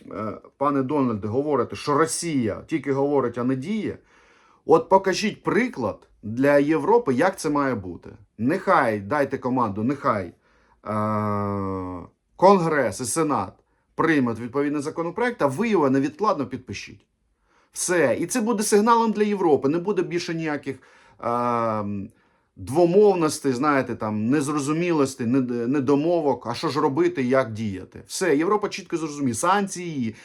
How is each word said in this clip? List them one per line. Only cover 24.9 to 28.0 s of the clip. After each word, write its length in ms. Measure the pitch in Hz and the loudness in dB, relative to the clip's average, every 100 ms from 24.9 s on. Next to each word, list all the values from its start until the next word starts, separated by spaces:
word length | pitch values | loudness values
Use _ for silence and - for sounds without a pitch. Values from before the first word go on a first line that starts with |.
| 160 131 - 117 | 2 0 0 0
нед-, 420 | 135 123 120 117 | 0 0 -2 -2
недомовок, 760 | 147 135 143 160 170 147 123 110 | 0 2 2 2 0 0 -2 -4
а 80 | |
що 140 | 123 160 | -4 -4
ж 120 | 139 | 0
робити, 420 | 151 135 175 175 | 0 2 0 0
як 300 | 123 131 123 | 0 2 0
діяти. 500 | 107 110 92 85 - | -4 -6 -6 -12 -18